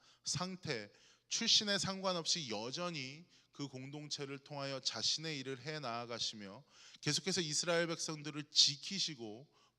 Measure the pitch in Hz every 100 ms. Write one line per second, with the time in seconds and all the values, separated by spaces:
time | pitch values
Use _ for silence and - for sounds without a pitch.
0 | - - - - 180 185 160 123 104 -
1 | - - - - 226 - 208 202 190 190
2 | 190 180 160 175 135 104 113 131 175 165
3 | 131 147 175 - _ - 139 127 131 147
4 | 147 - 139 139 - 143 139 135 123 113
5 | 107 - 160 147 131 131 135 156 131 117
6 | 117 117 - 110 101 110 - - - -
7 | - 147 190 185 160 147 175 170 165 165
8 | - 156 147 147 151 - - 143 - 196
9 | - 135 113 107 143 _ _